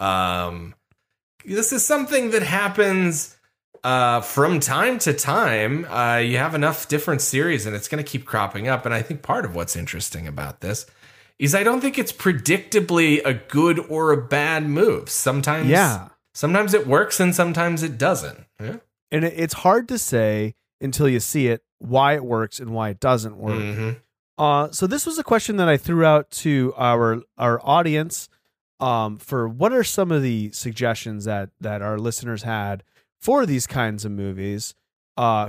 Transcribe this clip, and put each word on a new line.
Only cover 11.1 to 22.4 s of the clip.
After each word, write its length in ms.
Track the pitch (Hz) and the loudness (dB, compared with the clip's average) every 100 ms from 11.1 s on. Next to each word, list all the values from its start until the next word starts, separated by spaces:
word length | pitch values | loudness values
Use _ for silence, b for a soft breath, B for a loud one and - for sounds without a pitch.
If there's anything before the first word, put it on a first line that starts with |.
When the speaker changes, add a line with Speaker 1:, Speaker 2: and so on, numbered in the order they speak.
| b b - | b b -4
Speaker 1:
is 160 | 139 | 0
I 80 | 190 | 2
don't 180 | 202 254 | 2 2
think 160 | 269 269 | 0 -2
it's 160 | 233 | -4
predictably 1080 | - 190 156 - 185 - 214 175 175 160 151 | -2 0 0 2 0 2 0 2 2 4 4
a 100 | 139 | 2
good 440 | 117 - 143 165 165 | -2 -2 2 4 2
or 320 | 165 156 160 | -2 0 2
a 60 | 139 | 2
bad 440 | 120 139 147 160 151 | 2 0 0 0 0
move. 400 | 147 220 151 - | 2 2 2 -2
Sometimes, 600 | - - 139 139 151 135 | -4 0 0 0 0 2
Speaker 2:
Yeah. 400 | 165 180 104 95 - _ | 4 4 0 -6 -20 _
Speaker 1:
sometimes 400 | - 147 185 208 | -4 0 2 4
it 120 | 202 131 | 2 4
works 320 | 143 208 - | 4 4 2
and 120 | 180 | 2
sometimes 480 | 180 175 165 170 165 | 4 2 2 0 0
it 120 | 160 117 | -4 -2
doesn't. 480 | 147 175 73 - - - | 0 0 -4 -14 -20 -14
Yeah. 160 | 107 226 - _ _ | -12 -12 -16 _ _
Speaker 2:
And 120 | 151 | -2
it, 100 | 165 165 | -2 -2
it's 180 | 165 | -4
hard 320 | - 180 220 240 | 0 4 4 2
to 100 | 247 | -4
say 580 | - 123 110 107 107 - _ _ | 0 2 2 0 -2 -6 _ _
until 280 | 139 131 147 | -6 0 2
you 120 | 120 | 2
see 260 | - 156 127 | 0 0 0
it, 160 | 117 _ _ | 0 _ _
why 360 | - 127 139 | -2 2 4
it 100 | 147 | 2
works 340 | 127 113 | 0 -2